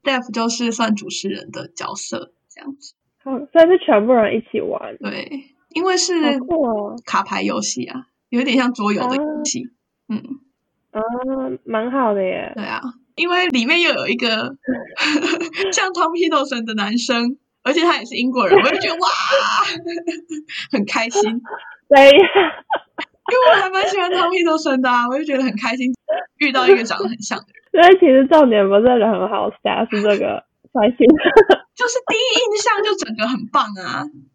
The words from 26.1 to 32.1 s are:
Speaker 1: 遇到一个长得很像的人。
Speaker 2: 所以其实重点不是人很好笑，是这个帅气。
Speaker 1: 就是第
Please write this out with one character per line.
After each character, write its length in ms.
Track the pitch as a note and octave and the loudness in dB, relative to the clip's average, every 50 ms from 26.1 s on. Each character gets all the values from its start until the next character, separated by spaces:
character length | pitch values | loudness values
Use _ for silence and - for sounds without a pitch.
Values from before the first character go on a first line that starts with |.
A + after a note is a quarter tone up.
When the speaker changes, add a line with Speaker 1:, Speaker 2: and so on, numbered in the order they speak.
| D#4 F4+ - _ _ _ | -6 -6 -6 _ _ _
Speaker 1:
遇 100 | D4 C#4+ | -2 0
到 160 | C4 C4 B3+ | 0 2 6
一 80 | F#4 G4 | 6 6
个 80 | F4+ | 4
长 160 | A3+ - - | 4 -4 -4
得 120 | - G3+ A3 | -4 -4 -6
很 120 | A#3 A3+ | -6 -8
像 160 | G#3 - G#3 - | -8 -10 -10 -10
的 60 | - _ | -10 _
人。 320 | _ _ _ _ - - E4+ | _ _ _ _ 4 6 8
Speaker 2:
所 80 | F4+ | 8
以 80 | F#4+ F#4 | 8 8
其 80 | F4+ | 8
实 180 | D4+ C4 C4 C4+ | 6 6 6 6
重 240 | C4+ E4+ D#4 D4 B3 | 6 6 6 6 6
点 160 | A3 G#3 G3 | 4 2 2
不 80 | G3 G3 | 4 4
是 60 | G3+ A3+ | 4 4
人 280 | B3+ B3 A#3+ G#3 A3 | 4 4 4 2 2
很 180 | G#3+ F#3 F#3 G3 | 0 0 -2 -4
好 220 | A3 G#3 G#3 G#3 - _ | -4 -4 -4 -6 -6 _
笑， 240 | _ G#3 G3+ - A3+ A#3 | _ -4 -2 -2 -4 -2
是 100 | A3+ G#3 | -2 -2
这 60 | G3+ G#3 G#3 | 0 0 0
个 240 | - F#3 - G2+ - _ _ _ _ _ _ | 0 0 -4 -4 -6 _ _ _ _ _ _
帅 180 | _ B3+ G#3 A#3 | _ 2 2 2
气。 120 | B3 - B3+ A#3+ D#4 D4+ - E4 - A4+ G4 - - - - _ _ | 2 4 6 6 6 6 4 6 6 6 6 6 2 0 0 _ _
Speaker 1:
就 100 | - B4 | -6 -4
是 140 | A#4+ B4 B4+ - | -2 -2 -4 -4
第 80 | - | -2